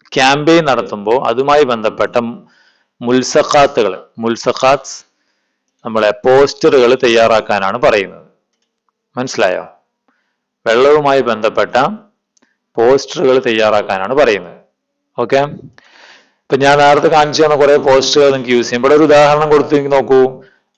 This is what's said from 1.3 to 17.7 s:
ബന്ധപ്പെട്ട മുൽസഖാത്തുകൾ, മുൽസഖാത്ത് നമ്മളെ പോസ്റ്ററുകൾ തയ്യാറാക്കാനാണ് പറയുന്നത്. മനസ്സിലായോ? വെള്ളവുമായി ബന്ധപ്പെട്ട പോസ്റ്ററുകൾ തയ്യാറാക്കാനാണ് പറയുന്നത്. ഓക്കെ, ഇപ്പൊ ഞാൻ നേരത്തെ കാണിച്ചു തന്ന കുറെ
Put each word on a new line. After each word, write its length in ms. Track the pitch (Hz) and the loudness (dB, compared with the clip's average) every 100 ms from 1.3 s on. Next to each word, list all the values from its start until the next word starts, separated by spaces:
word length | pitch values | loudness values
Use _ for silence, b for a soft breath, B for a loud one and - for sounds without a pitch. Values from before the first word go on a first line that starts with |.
| 117 139 147 | -2 0 2
ബന്ധപ്പെട്ട 540 | 127 113 107 104 101 123 117 120 b b b b b _ | 2 -2 -4 -4 -4 -2 -6 -12 b b b b b _
മുൽസഖാത്തുകൾ, 1000 | 120 127 123 151 - 143 135 123 101 90 - - | -2 -2 0 -2 0 0 0 0 -4 -6 -16 -8
മുൽസഖാത്ത് 840 | 113 110 127 - 131 143 - - _ _ _ _ _ _ _ _ 120 | -6 -4 -6 -2 0 0 -4 -20 _ _ _ _ _ _ _ _ -8
നമ്മളെ 260 | 110 107 | -2 -2
പോസ്റ്ററുകൾ 840 | - 127 131 139 - 160 143 120 127 | -2 2 2 2 0 0 2 2 2
തയ്യാറാക്കാനാണ് 800 | 123 113 113 110 104 101 98 120 | 0 2 2 0 -2 -4 -4 -2
പറയുന്നത്. 420 | 143 107 92 82 76 _ _ _ _ _ _ _ _ 123 | 0 0 -4 -14 _ _ _ _ _ _ _ _ _ -12
മനസ്സിലായോ? 500 | 131 - 95 87 85 _ _ _ _ _ _ _ _ _ 113 | -10 -4 -4 -4 -10 _ _ _ _ _ _ _ _ _ -4
വെള്ളവുമായി 540 | 117 139 151 139 139 | 0 2 2 2 0
ബന്ധപ്പെട്ട 540 | 117 110 107 104 95 120 151 214 _ _ _ _ _ _ _ - | -2 -2 -4 -2 -2 -2 -2 -6 _ _ _ _ _ _ _ 0
പോസ്റ്ററുകൾ 680 | 120 139 - 156 131 131 127 | 2 2 -2 -4 0 0 0
തയ്യാറാക്കാനാണ് 680 | 110 107 104 98 95 98 | 0 0 0 -2 -6 -4
പറയുന്നത്. 500 | 139 117 98 87 - _ _ _ _ _ - | 0 0 0 -6 -20 _ _ _ _ _ -10
ഓക്കെ, 180 | 120 135 147 | -2 -2 -2
ഇപ്പൊ 1120 | - - _ _ _ - - _ _ - 131 | -10 -20 _ _ _ -20 -20 _ _ -6 0
ഞാൻ 220 | 139 147 | 2 4
നേരത്തെ 300 | 143 147 151 | 4 2 2
കാണിച്ചു 360 | 156 151 147 | 2 0 0
തന്ന 120 | 156 147 | 0 2
കുറെ 220 | 143 | 2